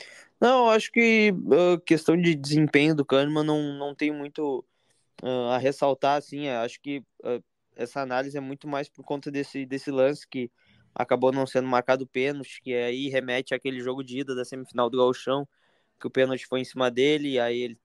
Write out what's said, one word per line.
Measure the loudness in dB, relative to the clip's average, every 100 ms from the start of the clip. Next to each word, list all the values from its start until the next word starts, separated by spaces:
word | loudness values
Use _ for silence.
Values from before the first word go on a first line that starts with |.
| -20 -20 -14 0
Não, | 4 6 6
eu |
acho | 4 2
que, | 2 4 6 4 2 4
ah, | 4 6 2
questão | 2 2 4 4
de | 4 0
desempenho | 0 2 4 4 4 2
do |
Kahneman | 2 2 2 0
não, | 0 -2 -2
não | -6 -8 -4
tem | -4
muito, | -4 -10 -6 -4 -4 -8 _ _ _ _ -12
ah, | -6 -4 -2 0
a |
ressaltar, | 0 0 0 0 0 0
assim, | -4 -8 -6
eu | -4
acho | -6 -8
que, | -10 -10 -12 _
ah, | -8 -8 _ _ _ -10
essa | -8 -6
análise | -4 -4 -4 -8
é |
muito | -10 -12 -8
mais | -8 -8
por | _
conta | -10 -8 -6
desse, | -6 -6 -8 -8
desse | -8 -4
lance | 2 2 0 -8
que | -8 -8 _ _ _ _
acabou | -6 -2 2 2
não | 2 0
sendo | -2 0
marcado | 0 2 -2 -2
o |
pênalti, | -4 -4 -4 -12 -14
que | -6
aí | -4 -2 -4 -4
remete | -4 -2 -4 -4
àquele | -6 -6 -6
jogo | -6 -8
de | -8 -8
ida | -6 -8
da | -8
semifinal | -12 -6 0 0
do | 4
Gauchão, | 2 2 -2 -4 -4 _ _ _ _ _
que | -4
o |
pênalti | 0 0 0 -6
foi | -6
em | -6
cima | -2 -2
dele, | 2 2 2 0
e | -2
aí | -2 -2
ele | -6 -10